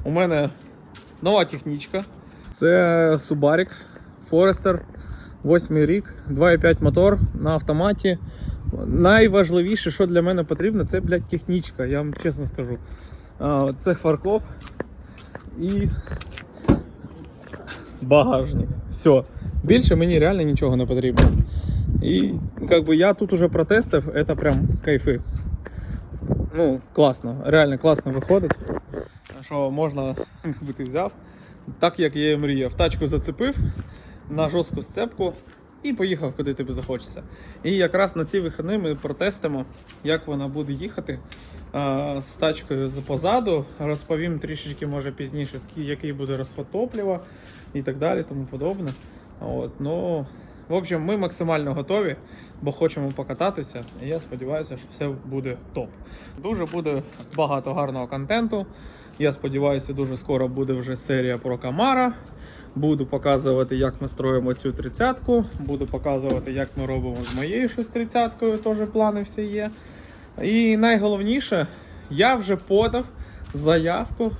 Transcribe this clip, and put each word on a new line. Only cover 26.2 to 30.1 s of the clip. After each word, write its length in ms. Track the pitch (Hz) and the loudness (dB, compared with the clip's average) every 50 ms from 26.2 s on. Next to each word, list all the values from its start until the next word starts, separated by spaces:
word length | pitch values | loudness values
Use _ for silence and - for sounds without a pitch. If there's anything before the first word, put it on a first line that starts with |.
| - - - - - - - | -4 -4 -2 -2 -2 -4 0
Ну, 260 | 160 170 147 131 131 - - - | 2 2 2 2 0 -4 -6 4
класно, 500 | - 151 139 127 - - 120 120 139 - | 4 6 6 4 0 -6 -8 -8 -4 0
реально 320 | 139 147 156 151 143 135 | 4 6 6 6 6 2
класно 340 | 123 - 160 151 143 - 143 | 2 4 4 4 4 2 -4
виходить. 400 | 131 135 131 - 180 196 185 147 - - - - - - - - - - - - - - _ - 123 135 | -4 -4 2 4 4 4 4 2 -2 -2 -4 -8 -8 -8 -8 -10 -12 -12 -12 -12 -18 -20 _ -18 -18 -16
Що 300 | 135 - 151 143 139 135 | -12 -6 -4 -2 -2 -2
можна, 440 | 135 147 160 156 139 143 135 135 | 0 0 -2 -2 -2 -2 -4 -4